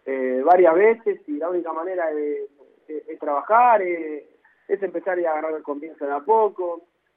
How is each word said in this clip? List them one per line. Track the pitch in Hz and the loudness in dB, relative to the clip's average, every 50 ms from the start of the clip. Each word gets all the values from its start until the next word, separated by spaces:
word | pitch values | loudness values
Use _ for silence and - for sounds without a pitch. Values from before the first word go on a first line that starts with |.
| _ | _
eh, | 135 135 135 131 127 127 131 | -8 -6 -4 -2 -2 -2 0
varias | 139 165 180 185 180 165 160 | 4 6 6 8 8 6 6
veces | 185 208 226 226 226 - 208 185 - _ | 6 4 4 4 2 -2 -4 -4 -4 _
y | 151 | -10
la | 147 147 160 175 | -8 -6 -4 -4
única | 185 175 165 165 160 | -4 -4 -6 -6 -8
manera | 160 170 190 185 180 165 | -6 -6 -6 -4 -4 -4
de, | 156 151 151 147 147 147 143 139 139 _ _ - _ _ _ _ - | -4 -4 -4 -4 -4 -6 -6 -8 -12 _ _ -20 _ _ _ _ -14
de, | 156 147 - | -14 -12 -12
es | - 160 - | -14 -14 -10
trabajar, | 151 151 143 139 - - 214 240 247 247 226 208 | -6 -4 -4 -4 -2 2 4 4 6 6 4 4
eh, | 185 180 175 165 160 156 151 143 - _ _ _ _ _ _ _ _ | 2 -2 -4 -6 -6 -8 -10 -12 -14 _ _ _ _ _ _ _ _
es | - 202 196 | -6 -4 -4
empezar | 196 185 175 170 170 196 180 180 | -4 -6 -6 -6 -4 -4 -2 -2
a | 175 165 | -2 -2
agarrar | 156 156 156 160 156 151 | -2 -2 -4 -6 -6 -8
confianza | - 147 143 143 156 160 151 - 147 | -8 -8 -10 -10 -10 -14 -12 -10 -6
de | 139 143 | -6 -6
a | 143 | -4
poco, | 143 202 226 226 214 202 202 185 180 175 170 165 - _ _ _ _ _ _ | 0 2 4 4 4 2 -2 -4 -6 -8 -8 -10 -14 _ _ _ _ _ _